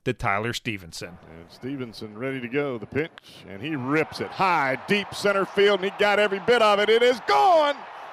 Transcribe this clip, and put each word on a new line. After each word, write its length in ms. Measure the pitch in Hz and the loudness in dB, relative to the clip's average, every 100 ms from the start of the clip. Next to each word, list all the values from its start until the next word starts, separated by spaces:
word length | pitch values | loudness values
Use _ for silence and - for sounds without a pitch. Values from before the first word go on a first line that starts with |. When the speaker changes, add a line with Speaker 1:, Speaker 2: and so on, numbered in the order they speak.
Speaker 1:
to 100 | - | -6
Tyler 400 | 123 117 101 113 | -2 -2 -2 -4
Stevenson. 640 | - 127 101 85 - 90 87 78 | -6 -8 -10 -10 -14 -14 -16 -20
Speaker 2:
And 220 | 82 87 | -20 -20
Stevenson 680 | - 123 143 120 101 110 104 | -14 -10 -10 -10 -12 -14 -10
ready 240 | 135 135 | -8 -6
to 80 | 120 | -4
go, 300 | 135 143 120 | -4 -4 -6
the 80 | 104 | -6
pitch, 600 | 135 165 - - - 92 | -4 -4 -8 -20 -20 -18
and 140 | 98 | -12
he 120 | 139 151 | -8 -6
rips 460 | 123 151 - - | -2 0 -2 -4
it 60 | 101 | -6
high, 500 | - 190 165 139 131 - | 0 2 2 0 -2 -2
deep 240 | 202 196 - | -2 -4 -4
center 280 | 202 196 180 | 0 0 0
field, 360 | - 202 196 | 4 4 4
and 100 | 196 | 0
he 80 | 185 | 0
got 200 | 208 202 | 2 4
every 200 | 208 196 | 2 0
bit 220 | 185 240 | 2 4
of 180 | 214 202 | 4 4
it. 80 | 208 | 4
It 120 | 226 | 4
is 180 | 240 226 | 4 2
gone! 540 | - 415 403 330 294 277 - - - | 2 4 6 6 4 0 -8 -16 -10